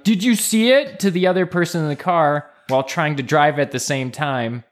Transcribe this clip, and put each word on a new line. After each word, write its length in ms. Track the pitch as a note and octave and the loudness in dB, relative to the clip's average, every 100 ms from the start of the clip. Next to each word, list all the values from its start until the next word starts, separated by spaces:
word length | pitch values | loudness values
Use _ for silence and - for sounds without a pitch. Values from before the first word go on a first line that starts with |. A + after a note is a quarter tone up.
Did 200 | - A3 | 0 0
you 120 | A3+ | 2
see 360 | A3 - A3 A3+ | 0 0 2 4
it? 280 | C4+ C#4+ - | 4 2 -4
to 120 | G3 | -2
the 160 | F3 F3+ | 2 2
other 180 | F#3 | 2
person 360 | F3+ F3 E3+ E3+ | 0 0 -2 -2
in 80 | D#3 | -2
the 60 | |
car 540 | C#3+ F3+ E3+ D3+ D3 - _ _ | -4 -2 2 2 0 -6 _ _
while 160 | C3 | -2
trying 340 | C3+ - D3+ D3 | 0 -2 -2 -2
to 60 | |
drive 360 | B2+ D3+ D3 D3 | 0 4 4 2
at 120 | C#3 | -2
the 80 | B2+ | -2
same 320 | - C#3 B2+ | -4 -4 -4
time. 520 | - D3 C3 A#2 A#2+ - | -6 -4 -4 -4 -6 -12